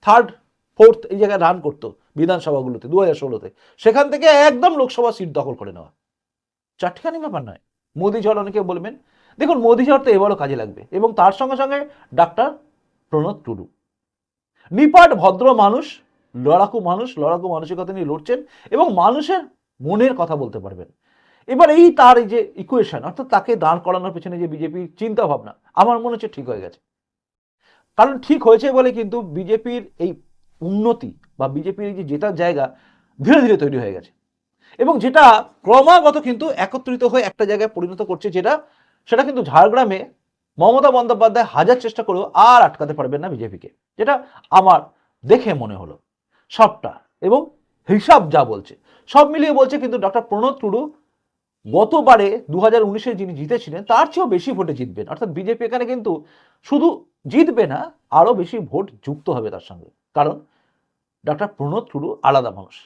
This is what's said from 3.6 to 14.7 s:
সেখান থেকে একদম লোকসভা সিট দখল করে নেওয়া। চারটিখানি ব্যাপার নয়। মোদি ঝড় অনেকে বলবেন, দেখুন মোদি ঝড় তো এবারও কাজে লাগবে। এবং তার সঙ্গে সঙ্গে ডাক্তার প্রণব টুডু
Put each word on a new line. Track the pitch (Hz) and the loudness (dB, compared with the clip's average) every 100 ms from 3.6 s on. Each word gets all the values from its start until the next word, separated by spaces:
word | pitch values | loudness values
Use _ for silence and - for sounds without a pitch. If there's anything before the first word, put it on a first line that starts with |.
| _ _ | _ _
সেখান | 220 226 285 | 0 2 0
থেকে | 294 320 294 294 | 2 4 6 4
একদম | 247 339 320 | 4 0 0
লোকসভা | 254 - 240 220 | -4 -2 -4 -4
সিট | 180 147 | -8 -8
দখল | 131 127 | -8 -10
করে | 101 87 | -16 -20
নেওয়া। | 80 _ _ _ _ _ _ _ _ _ | -20 _ _ _ _ _ _ _ _ _
চারটিখানি | 180 180 330 330 | -8 -6 -10 -10
ব্যাপার | 302 185 120 | -10 -12 -14
নয়। | 87 _ _ _ - | -20 _ _ _ -6
মোদি | 190 214 208 | -4 -2 -2
ঝড় | 208 | -2
অনেকে | 202 202 185 | -4 -6 -6
বলবেন, | 175 185 285 _ _ _ _ | -8 -10 -18 _ _ _ _
দেখুন | 262 302 226 | -2 0 2
মোদি | 233 254 | 2 4
ঝড় | 269 269 | 2 4
তো | 202 | 2
এবারও | 202 196 | 2 -2
কাজে | 143 135 | -4 -6
লাগবে। | 110 - - 185 | -8 -14 -10 -4
এবং | 226 214 | -4 2
তার | 180 196 | 2 2
সঙ্গে | 262 262 | -6 -4
সঙ্গে | 269 285 294 _ _ - | -4 -6 -8 _ _ 0
ডাক্তার | 170 - 262 294 _ _ _ _ _ | 0 0 -4 -4 _ _ _ _ _
প্রণব | 156 160 208 - | -4 -4 -8 -12
টুডু | 107 90 _ _ _ _ _ _ _ _ _ _ | -14 -14 _ _ _ _ _ _ _ _ _ _